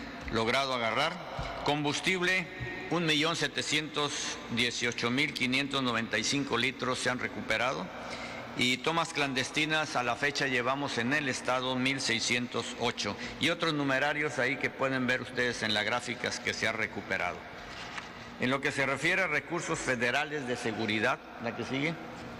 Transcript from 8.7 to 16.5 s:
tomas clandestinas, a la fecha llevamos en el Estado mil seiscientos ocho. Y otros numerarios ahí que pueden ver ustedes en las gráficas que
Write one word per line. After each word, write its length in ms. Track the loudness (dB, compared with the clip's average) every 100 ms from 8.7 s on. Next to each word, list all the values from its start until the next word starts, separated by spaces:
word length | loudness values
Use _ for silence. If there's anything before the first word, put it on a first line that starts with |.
| 2
tomas 360 | 2 2 2
clandestinas, 840 | 0 0 0 0 0 2 2 2 0
a 60 |
la 120 | 2
fecha 320 | 2 0 2 2
llevamos 520 | 2 2 2 0 0
en 160 | 2
el 140 | 2 2
Estado 460 | 0 0 2 2 2
mil 240 | 2 0
seiscientos 760 | 0 2 2 0 0 -4 -4 -2
ocho. 360 | -2 0 -2 -4 -6 0
Y 100 | 0
otros 220 | 2 2
numerarios 680 | 2 2 4 2 2 0 2
ahí 180 | 0 2
que 140 | -2
pueden 360 | 0 2 2 2
ver 160 | 2
ustedes 400 | 0 0 0 0
en 100 | 0
las 120 | 2
gráficas 560 | 2 0 -2 -4 -2 -2
que 120 | -2